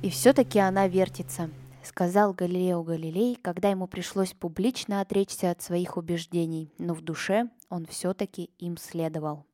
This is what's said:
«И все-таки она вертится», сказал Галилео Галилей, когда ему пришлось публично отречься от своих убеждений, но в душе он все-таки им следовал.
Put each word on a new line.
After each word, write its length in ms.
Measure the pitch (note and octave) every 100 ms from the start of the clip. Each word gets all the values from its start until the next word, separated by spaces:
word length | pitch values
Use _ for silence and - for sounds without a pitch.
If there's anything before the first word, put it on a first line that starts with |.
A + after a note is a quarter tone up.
«И 60 | G3+
все-таки 480 | - A#3+ C#4 A#3 G#3+
она 300 | F#3+ F#3+ G3
вертится», 640 | F3+ F#3 - - - E3 - - -
сказал 500 | - - F3 F#3+ G#3
Галилео 480 | F3+ F3+ F3+ F3+ F3
Галилей, 540 | E3 E3 D#3+ E3 A#3+ A#3+
когда 340 | - E3+ G3+
ему 160 | F#3+ F#3
пришлось 480 | - F3 - F#3
публично 640 | - F3 D#3+ G#3 B3+ - G3+
отречься 520 | F#3+ G3+ G3 - F3+
от 100 | F3
своих 340 | - F3 F3+ -
убеждений, 800 | E3 E3+ E3 F3 E3 E3 D#3 _
но 160 | E3+ E3
в 60 |
душе 500 | D#3+ D#3+ - G3 A#3+ _ _
он 160 | F3+ E3
все-таки 640 | - F3+ F#3 G3+ - F3 _
им 200 | F3 E3+
следовал. 680 | - E3 D#3+ D#3 D3+ D3 C#3+